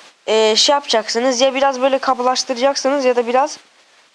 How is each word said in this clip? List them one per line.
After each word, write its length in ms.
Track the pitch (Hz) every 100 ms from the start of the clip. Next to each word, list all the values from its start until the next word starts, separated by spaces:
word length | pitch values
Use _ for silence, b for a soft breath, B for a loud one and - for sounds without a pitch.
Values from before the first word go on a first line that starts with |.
| - _ -
e, 280 | 220 220 226
şey 180 | -
yapacaksınız. 680 | 285 285 226 214 226 262 240
Ya 140 | 269 262
biraz 260 | 277 254
böyle 180 | 269 262
kabalaştıracaksınız 1080 | 269 240 247 254 - 240 269 277 262 285 254
ya 100 | 240
da 120 | 233
biraz, 300 | 254 302 - _ _ _ _ _